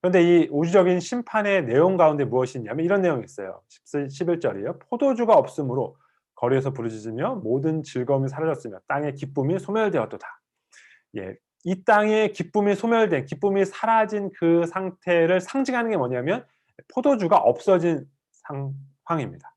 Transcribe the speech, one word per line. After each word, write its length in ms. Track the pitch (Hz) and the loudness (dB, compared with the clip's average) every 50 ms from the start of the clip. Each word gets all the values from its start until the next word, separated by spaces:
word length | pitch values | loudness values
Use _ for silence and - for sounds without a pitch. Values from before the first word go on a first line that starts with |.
그런데 220 | - 185 180 185 170 | 0 4 4 6 6
이 240 | 175 175 170 156 - | 8 6 6 4 2
우주적인 500 | - 143 165 170 180 202 175 180 180 180 | 0 -2 0 4 4 6 6 6 2 0
심판의 640 | 180 - 247 247 233 - - 220 208 202 196 190 147 | -2 -4 -6 -6 -6 -2 -2 -2 0 2 0 0 0
내용 300 | 117 117 139 165 185 190 | 2 4 4 4 4 4
가운데 300 | 175 170 156 151 143 139 | 6 4 4 4 2 -2
무엇이 320 | 113 117 127 127 123 - | 0 0 -2 -2 -2 -4
있냐면 260 | 131 113 101 117 151 165 | -10 -8 -6 -6 -4 0
이런 200 | 175 202 202 185 | 0 0 2 2
내용이 200 | 175 151 123 104 | 0 0 -2 -6
있어요. 380 | - - - 98 95 92 - _ | -10 -12 -12 -12 -12 -12 -16 _
십일, 420 | _ - _ _ - - 147 143 135 | _ -20 _ _ -8 -6 -6 -6 -6
십일 300 | 139 - 175 165 175 165 | -8 -6 -2 -2 -2 0
절이에요. 400 | - 123 98 196 202 139 180 - - _ | -2 -4 -4 -4 -8 -8 -8 -10 -10 _
"포도주가 460 | 247 233 285 269 262 220 240 214 214 | -4 -2 0 0 0 0 2 4 4
없으므로 640 | 156 131 - - - 147 127 120 135 117 - - _ _ _ _ _ _ _ _ | 4 4 2 -6 -6 -4 -4 -2 -4 -4 -6 -8 _ _ _ _ _ _ _ _
거리에서 380 | - - 120 131 131 135 139 | -4 0 2 2 2 0 -2
부르짖으며 640 | 135 127 113 117 113 110 107 113 110 117 160 226 262 | -6 -6 -8 -8 -8 -8 -10 -10 -6 -4 -4 -4 -6
모든 480 | 202 135 107 120 139 139 160 160 160 147 | -6 -4 -2 -2 -2 0 -2 -4 -4 -6
즐거움이 440 | - - 127 123 131 139 135 135 135 | -6 -8 -6 -2 0 0 0 0 -4
사라졌으며 500 | 135 143 160 160 147 - - 117 95 95 _ | -4 -4 -4 -4 -4 -4 -8 -14 -16 -16 _
땅의 260 | _ 139 143 151 147 139 | _ -6 -4 -4 -6 -6
기쁨이 460 | 139 135 139 139 147 131 143 180 190 | -8 -12 -6 -4 -2 -2 0 -2 -2
소멸되었도다." 840 | 185 - 202 220 220 202 170 139 110 - - 95 - - - _ _ _ _ _ _ _ _ - - _ _ _ _ _ - | -4 -4 -2 0 0 0 0 -2 -2 -4 -8 -14 -14 -18 -20 _ _ _ _ _ _ _ _ -20 -20 _ _ _ _ _ -12
예, 180 | 110 95 95 95 _ _ _ _ _ _ | -12 -12 -12 -14 _ _ _ _ _ _
이 180 | 175 190 185 190 | -6 -6 -2 2
땅의 500 | - 220 208 214 214 214 220 214 208 208 | 4 4 4 4 2 2 2 0 0 -2
기쁨이 400 | - 175 - _ 208 202 202 202 | -6 -10 -4 _ 0 2 2 0
소멸된, 520 | 190 - 233 233 226 220 190 170 135 135 | 0 0 0 2 2 2 2 0 -2 -2
기쁨이 400 | 139 - 135 - 202 196 196 190 | -6 -8 -2 -2 0 2 0 0
사라진 680 | 190 - - - 220 226 226 220 208 214 208 202 190 190 - | -2 -2 -4 0 2 2 2 2 0 -2 -6 -6 -8 -6 -2
그 260 | 175 165 170 170 170 | 2 2 4 4 2
상태를 760 | 170 - 190 190 185 180 _ _ 180 175 170 165 165 185 185 | 0 -4 -6 -8 -8 -10 _ _ 0 2 2 4 4 2 0
상징하는 500 | 180 - - 269 269 277 254 240 233 226 | 0 -2 -4 -2 -2 0 -2 -2 -2 -2
게 60 | 214 | -2
뭐냐면 480 | 170 131 123 131 123 123 151 202 254 - _ _ _ _ _ _ - _ _ - | -2 -2 -2 -2 -4 -2 -2 -4 -4 -6 _ _ _ _ _ _ -20 _ _ -6
포도주가 440 | 254 247 294 277 220 190 165 208 | 0 2 2 2 2 2 2 2
없어진 680 | 180 - 120 120 - - 202 190 175 160 175 160 139 - _ _ _ _ _ | 4 4 4 2 2 2 2 2 4 4 0 -2 -2 -6 _ _ _ _ _
상황입니다. 1200 | _ _ _ - 147 139 139 139 139 139 - - _ _ _ - 170 156 123 98 85 - _ - _ | _ _ _ -12 -10 -8 -8 -8 -10 -12 -16 -20 _ _ _ -4 -4 -4 -4 -6 -10 -16 _ -20 _